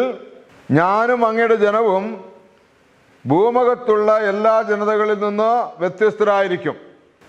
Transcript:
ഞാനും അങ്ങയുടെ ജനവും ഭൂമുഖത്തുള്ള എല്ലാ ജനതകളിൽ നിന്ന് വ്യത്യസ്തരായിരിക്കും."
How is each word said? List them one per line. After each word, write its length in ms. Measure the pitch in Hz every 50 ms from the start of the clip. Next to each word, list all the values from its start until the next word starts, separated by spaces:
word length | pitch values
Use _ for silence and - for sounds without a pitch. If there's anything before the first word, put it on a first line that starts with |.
| 247 254 - - - - - - - _ - - - -
ഞാനും 540 | 127 156 175 185 202 214 233 240 247 240 233
അങ്ങയുടെ 300 | 220 220 226 233 226 226
ജനവും 500 | 208 208 202 208 220 233 208 185 190 202 220 220 190 - - - - _ _ _ _ _ _ _ _ _ _ _ _ _ _ _ _ -
ഭൂമുഖത്തുള്ള 840 | 120 143 175 214 240 240 247 247 240 247 240 247 226 214 208 208 214 214
എല്ലാ 440 | 220 214 196 196 208 214 226 220 220
ജനതകളിൽ 560 | 226 208 208 202 208 208 214 208 214 214 208 196
നിന്ന് 320 | 208 208 202 208 220 226 233 247 202 - - 160
വ്യത്യസ്തരായിരിക്കും." 960 | 175 185 185 180 214 214 208 208 208 208 202 196 196 185 180 - - 147 123 - - - - _ _ _ _ _ _